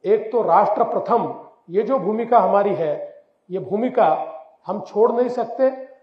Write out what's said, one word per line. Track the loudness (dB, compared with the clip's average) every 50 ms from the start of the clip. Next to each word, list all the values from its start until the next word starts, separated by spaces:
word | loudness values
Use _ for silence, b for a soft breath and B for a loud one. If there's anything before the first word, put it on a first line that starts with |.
| 2
एक | 2 0 0 0 -2
तो | -2 -2
राष्ट्र | 2 4 4 4 4 4 2 0 0
प्रथम, | 0 0 -4 -2 0 0 0 0 -4 -8 -12 -16 -20 _ _ _ -4
ये | -2 -2
जो | 0 0 -2 -2
भूमिका | 0 -2 -4 -4 -2 4 4 4
हमारी | 4 4 2 2 2 2 0
है, | -2 -2 -4 -4 -6 -8 -14 -16 -20 _ _ _ _ _ _
ये | -8 -8
भूमिका | -6 -4 -4 -2 -2 -2 2 2 2 2 2 0 -4 -10 -12 -16 -20 -20 _ _ _
हम | -10 -8 -8
छोड़ | -10 -6 0 2 2 2
नहीं | 4 0 -2 -2
सकते। | -2 -6 -6 -6 -2 0 0 0 0 -4 -16 -18 -20 _